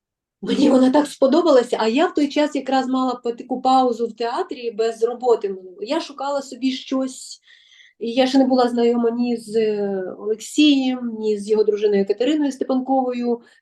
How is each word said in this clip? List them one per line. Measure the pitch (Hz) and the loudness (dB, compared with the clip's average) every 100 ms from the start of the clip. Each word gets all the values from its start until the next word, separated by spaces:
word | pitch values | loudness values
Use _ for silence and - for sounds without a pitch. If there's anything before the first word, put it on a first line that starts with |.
| _ _ _ _ | _ _ _ _
мені | 190 - 294 | -4 2 4
вона | 262 254 | 6 4
так | 294 294 | 4 0
сподобалася, | - 262 302 339 262 240 - | 0 2 4 4 4 4 0
а | 220 | 0
я | 240 349 | 2 0
в | |
той | 330 285 | 0 -2
час | 294 294 294 | 0 -2 -2
якраз | 254 269 254 | -2 -2 0
мала | 262 254 240 | -2 -2 -4
по-, | 240 | -6
таку | 233 - 254 | -8 -8 -4
паузу | 262 262 254 220 233 | 2 2 2 0 -6
в | - | -6
театрі | 233 277 359 269 233 | -6 -4 -6 -8 -8
без | 208 226 226 | -4 -4 -2
роботи. | 226 240 247 220 202 190 - - | -4 -2 0 0 0 -8 -14 -12
Я | 214 311 | -6 -6
шукала | - 277 277 285 | -6 -8 -6 -6
собі | 269 233 262 | -6 -6 -4
щось | 254 - 262 262 - - - _ _ _ _ _ _ | -4 -4 -4 -4 -8 -18 -20 _ _ _ _ _ _
І | 233 | -4
я | 240 262 | 0 2
ще | 269 | 4
не | 262 | 4
була | 254 247 | 4 2
знайома | 240 233 240 240 | 2 2 2 0
ні | 240 240 233 | 0 -2 -4
з, | 226 220 | -4 -2
е, | 214 208 202 196 185 - | 0 0 -2 -4 -6 -8
Олексієм, | 208 220 - - 302 277 262 247 240 220 | -6 -6 -4 2 4 4 2 -2 -6 -4
ні | 220 208 | -2 -2
з | 202 | 0
його | 214 | 2
дружиною | 208 208 208 202 196 | 2 2 2 2 0
Катериною | 202 269 311 285 | 0 0 0 0
Степанковою, | 254 - 262 254 269 254 247 240 233 - _ | -2 -2 -2 0 0 0 -2 -2 -4 -6 _